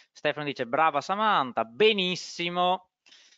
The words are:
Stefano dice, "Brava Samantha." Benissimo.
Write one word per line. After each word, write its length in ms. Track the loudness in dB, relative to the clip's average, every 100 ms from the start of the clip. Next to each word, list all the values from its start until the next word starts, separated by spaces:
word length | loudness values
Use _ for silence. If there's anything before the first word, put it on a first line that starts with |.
| _
Stefano 340 | -6 -4 -2 -4
dice, 200 | -4 -2
"Brava 340 | 2 2 2
Samantha." 640 | -2 -2 2 2 0 -2
Benissimo. 1300 | -4 2 4 4 0 -4 -8 -8 -4 0 0 0 -6 _ _ -20 _